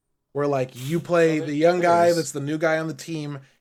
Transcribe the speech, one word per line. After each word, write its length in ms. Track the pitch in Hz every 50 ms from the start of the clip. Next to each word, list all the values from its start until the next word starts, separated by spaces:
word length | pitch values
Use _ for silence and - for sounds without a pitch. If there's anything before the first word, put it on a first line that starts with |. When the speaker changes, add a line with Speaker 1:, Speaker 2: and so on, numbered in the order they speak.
| _ _ _ _ _ _ -
Speaker 1:
Where, 140 | 139 143 147
like, 240 | 143 135 127 131 -
you 260 | 123 127 135 160 170
play 400 | - - 175 170 165 165 160 156
Speaker 2:
Well, 80 | 139 147
Speaker 1:
the 80 | 147
young 240 | 147 160 170 180 180
guy 220 | 175 175 170 170
Speaker 2:
there 80 | 170 170
is. 60 | 170 170
Speaker 1:
that's 140 | 156 - -
the 80 | 147
new 160 | 139 143 156 156
guy 200 | 160 160 160 160
on 80 | 160 160
the 40 | 151
team, 460 | 139 - - 165 156 147 147 147 135 135 _ _ _